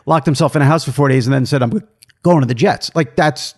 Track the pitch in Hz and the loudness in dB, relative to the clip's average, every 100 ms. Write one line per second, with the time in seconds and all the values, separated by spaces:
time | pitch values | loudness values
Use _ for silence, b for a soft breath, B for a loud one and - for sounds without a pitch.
0 | - 156 - 143 151 156 139 160 - 135 | -2 0 0 0 0 2 2 2 -2 -2
1 | 143 131 117 139 127 143 113 208 - _ | 0 2 0 -2 0 -2 -2 -4 -8 _
2 | _ _ 170 170 123 117 190 - - 165 | _ _ 0 2 2 0 0 0 -4 -4
3 | 135 - 156 - - | -2 0 0 -2 -10